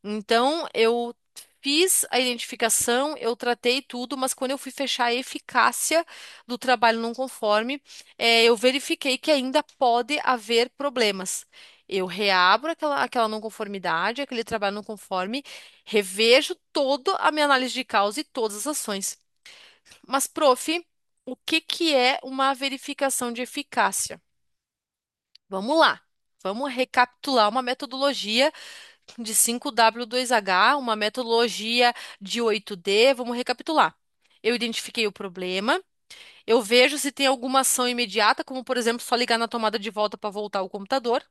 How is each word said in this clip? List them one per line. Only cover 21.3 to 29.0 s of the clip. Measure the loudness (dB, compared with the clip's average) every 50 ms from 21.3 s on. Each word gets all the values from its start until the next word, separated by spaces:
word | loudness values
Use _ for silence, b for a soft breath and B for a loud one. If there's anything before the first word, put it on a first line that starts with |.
| -14
que | _ _ -2 -2 -2
que | _ -2 -4 -2 0 2 2
é | 4 4 2 2 0
uma | -6 -8 -4 0 0 0 0
verificação | -2 -4 -6 -6 -6 -10 -12 -6 -4 -2 -2 -2 -2 -4 -6
de | -6 -6
eficácia? | -8 -8 -8 -12 -12 _ 0 0 0 0 0 -4 -6 -6 -8 -16 _ _ _ _ _ _ _ _ _ _ _ _ _ _ _ _ _ _ _ _ _ _ _ _ _ _
Vamos | -8 -6 -2 0 4 4
lá, | 4 4 2 -2 _ _ _ _ _ _ _ _ _
vamos | -8 -6 -4 -6 -6
recapitular | -2 -4 -4 _ 2 2 2 2 _ _ -6 0 2 4 4 4
uma | 2 -2
metodologia | -4 -4 -6 _ -8 -12 -4 -2 0 0 0 -2 -4 -2 2 2 2 2 B B B B B B B B B B